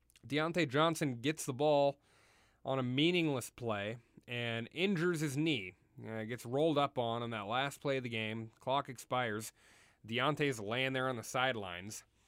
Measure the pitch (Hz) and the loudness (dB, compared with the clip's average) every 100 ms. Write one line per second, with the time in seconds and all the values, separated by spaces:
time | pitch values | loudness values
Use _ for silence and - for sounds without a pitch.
0 | _ _ 113 143 165 175 143 135 165 156 | _ _ -4 0 0 2 2 4 4 4
1 | 151 120 131 151 - 127 151 143 143 - | 0 0 -2 -2 -4 2 4 6 4 2
2 | _ _ _ _ _ _ 127 135 123 127 | _ _ _ _ _ _ -2 0 0 4
3 | 165 180 156 131 - - 120 104 104 120 | 4 4 2 0 -4 -6 -2 -2 -2 -6
4 | _ - - 120 120 113 117 156 196 175 | _ -20 -8 -4 -2 -4 -6 -2 0 2
5 | 175 160 151 135 160 123 90 - _ 127 | 0 0 -2 0 2 0 -2 -14 _ -14
6 | 110 110 110 120 117 135 160 147 139 127 | -8 -6 -6 -8 -2 2 2 4 2 0
7 | 117 120 117 110 101 127 139 - 147 135 | 0 -2 -2 -6 -2 -2 -2 -4 -2 -2
8 | 123 113 110 113 113 _ 127 139 135 123 | -2 -4 -4 -4 -8 _ -2 0 -2 -10
9 | - 127 120 107 113 _ - - - _ | -4 -2 0 -2 -6 _ -20 -20 -20 _
10 | 107 117 143 151 143 110 101 123 135 131 | -6 0 2 2 0 0 -2 0 0 0
11 | 131 120 - 127 131 113 95 87 101 - | 0 -2 -4 0 0 0 -6 -8 -10 -14
12 | - _ | -16 _